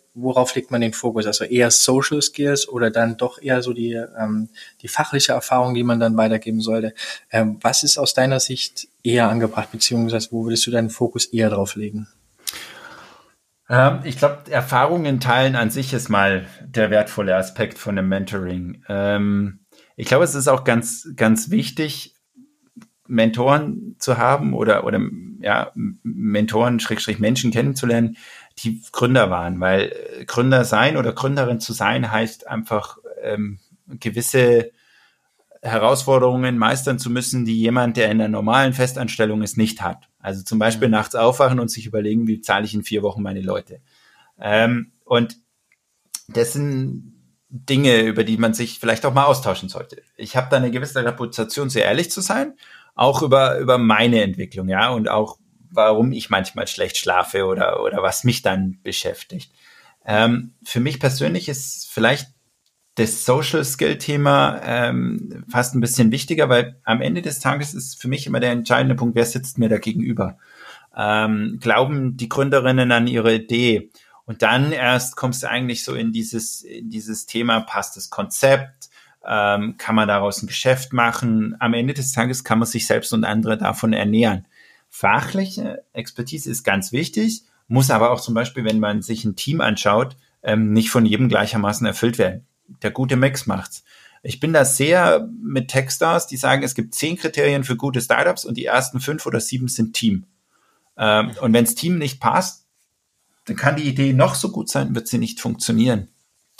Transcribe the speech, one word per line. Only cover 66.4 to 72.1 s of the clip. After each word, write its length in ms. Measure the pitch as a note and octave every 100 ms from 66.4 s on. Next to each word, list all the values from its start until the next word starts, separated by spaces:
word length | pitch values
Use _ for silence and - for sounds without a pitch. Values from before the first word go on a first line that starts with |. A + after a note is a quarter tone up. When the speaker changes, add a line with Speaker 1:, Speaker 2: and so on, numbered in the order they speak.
| C#3
Speaker 2:
weil 320 | B2 B2 -
am 160 | - A#2
Ende 220 | C3+ F3
des 180 | E3 C#3
Tages 340 | C3 C#3+ D3
ist 260 | - C3+ -
für 80 | B2
mich 180 | C#3+ -
immer 120 | A2+
der 140 | B2
entscheidende 420 | A#2+ A#2 B2 C3
Punkt, 220 | A2+ A#2 A#2
wer 100 | A#2
sitzt 320 | B2+ B2+ -
mir 100 | A2+
da 100 | G#2
gegenüber? 600 | A2+ A2 A#2+ A2+ F#2+ - _ - - - _ -
Ähm, 640 | G#2 G#2+ G#2+ G#2+ G#2+ -
glauben 560 | A#2+ G#2+ C3 C#3+ C3